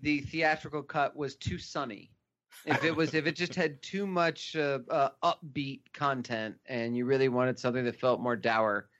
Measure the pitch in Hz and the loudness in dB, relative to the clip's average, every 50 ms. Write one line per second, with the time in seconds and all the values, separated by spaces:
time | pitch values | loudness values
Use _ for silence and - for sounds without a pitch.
0 | 135 151 147 143 135 - - 160 160 156 156 156 - 147 147 151 139 - - 151 | 0 0 0 0 0 -4 -2 2 2 2 2 0 -2 -6 -6 -6 -6 -2 0 0
1 | 139 131 - 147 147 135 - - - - 180 165 - - - 160 139 120 104 92 | 0 0 0 -4 -6 -6 -6 -8 -6 -6 -6 -6 -8 -6 -6 -6 -4 -6 -8 -12
2 | - - _ _ _ _ _ _ _ _ - - - 151 147 - 147 165 156 156 | -16 -20 _ _ _ _ _ _ _ _ -20 -8 -2 0 0 2 2 2 2 2
3 | 160 139 156 156 143 135 135 151 180 175 - 185 170 156 143 135 - - - 196 | 2 2 2 0 0 0 0 -2 -4 -2 0 0 0 0 -2 -6 -10 -6 -4 -4
4 | 202 196 185 175 170 165 160 - - - - 156 147 143 139 131 117 - 151 143 | -2 0 2 2 2 2 0 -2 -8 -6 -2 0 0 0 0 -2 -2 -2 2 2
5 | 139 135 - _ - 170 165 - - 147 127 147 139 135 135 135 - _ - - | 2 2 2 _ 2 2 2 0 -6 -8 -6 -4 -4 -4 -6 -10 -14 _ -6 -2
6 | 143 139 135 127 120 - 120 110 110 110 - - _ - 131 117 117 117 120 123 | 0 0 0 0 -2 -4 -4 -4 -4 -4 -8 -10 _ -6 -4 -2 -2 -2 -2 0
7 | 123 127 135 131 135 135 123 127 127 127 120 - - 127 120 127 123 120 117 - | 2 2 4 4 4 4 4 4 2 2 0 0 -2 0 0 0 0 -2 -2 0
8 | - 127 120 85 113 123 120 110 - 117 113 113 110 107 101 101 - _ _ | 2 2 2 2 2 0 0 0 0 2 2 4 4 2 2 0 -4 _ _